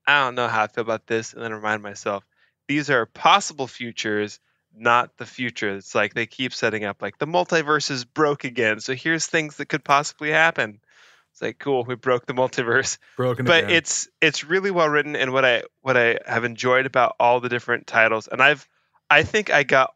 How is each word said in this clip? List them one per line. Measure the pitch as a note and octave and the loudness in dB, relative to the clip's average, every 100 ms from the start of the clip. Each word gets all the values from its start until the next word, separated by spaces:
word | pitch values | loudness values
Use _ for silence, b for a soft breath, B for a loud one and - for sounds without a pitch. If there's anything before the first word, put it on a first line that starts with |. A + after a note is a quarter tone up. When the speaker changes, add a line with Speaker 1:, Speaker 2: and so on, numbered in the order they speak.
| - | 0
Speaker 1:
"I | C#3+ | 2
don't | B2+ | 0
know | B2 A#2 | -2 -2
how | A2+ | -2
I | G#2+ | -2
feel | - | -4
about | A2+ A2 - | -4 -4 -4
this." | A2+ A2+ | -6 -6
And | A#2+ | -12
then | A#2 | -10
remind | G#2+ G#2+ G#2+ | -6 -4 -4
myself, | G#2 G2 G#2+ G2+ _ _ _ _ - | -6 -10 -6 -6 _ _ _ _ -6
"These | D3 C#3+ | -4 0
are | B2+ | 0
possible | A2 - E3 G3 - D3+ B2 | -2 0 4 4 2 -8 -10
futures, | - A#2+ - A2 G#2 G#2 - _ _ _ G#2+ | -10 -12 -8 -4 -2 -4 -8 _ _ _ -4
not | A#2+ A#2+ - - | 2 2 2 -8
the | A#2+ | -16
future." | - B2 - G#2 G2 | -8 -8 -4 -4 -6
It's | - A#2 | -4 -2
like | G#2 | -2
they | A#2+ A2+ | -2 -6
keep | - B2+ | -6 -8
setting | - A#2 G#2+ | -2 -2 -2
up, | G#2 - | -6 -6
like, | G2+ - | -10 -8
"The | D3 | -4
multiverse | F3 F3 E3+ D3 D3+ - | -2 0 0 0 -2 -2
is | C3 | -6
broke | A#2+ - D3+ C#3+ | -6 0 0 0
again. | C3 B2 A2 G#2+ | -6 0 0 0
So | - | -4
here's | B2+ D#3+ E3 - | -6 -2 -2 -2
things | E3 D3+ - | -2 -4 -8
that | C#3+ | -6
could | D3+ | -4
possibly | - C#3+ C#3+ - D3+ | 2 2 2 -6 -2
happen." | D#3 E3 E3 A2 G#2 _ b b b b | 2 2 0 -6 -8 _ b b b b
It's | - | -10
like, | A2+ A2 | -10 -8
cool, | C#3+ C3 | -2 -2
we | A#2+ A#2+ | -2 -4
broke | C3 B2 - | 0 0 0
the | |
multiverse. | B2+ B2+ - A#2 B2 C3 - b b | -2 -2 0 0 0 0 -6 b b
Speaker 2:
Broken | B2+ A#2+ B2+ | -4 0 2
Speaker 1:
But | E3 | 2
Speaker 2:
again. | B2+ E3+ | 4 0
Speaker 1:
it's, | - - - - | 0 -6 -6 0
it's | D#3+ - | 0 0
really | D3+ F#3+ G3 | -2 -2 0
well | F3 D#3 | 0 2
written. | D3 C#3+ C#3+ | 2 0 -2
And | C3 | 0
what | C3 | 2
I, | C3 A#2 - _ | 2 2 -2 _
what | C3+ B2+ | 0 2
I | A#2 G#2+ - | 2 0 -2
have | A#2 | -2
enjoyed | A#2 A2+ B2+ B2+ C3+ | -2 -2 0 2 2
about | B2+ A#2 - | 2 2 2
all | A#2+ B2 | 2 2
the | A#2+ | 0
different | A#2+ - A#2 - | -4 -2 -4 -2
titles, | A#2 A2+ A2 - | 2 2 2 -4
and | A#2+ | 2
I've, | C#3 C#3+ - _ _ _ - | 2 2 -6 _ _ _ 2
I | D3 | 4
think | - G#3+ G3+ | 4 -2 2
I | D3+ | 2
got | C3 C3+ B2+ | 4 4 2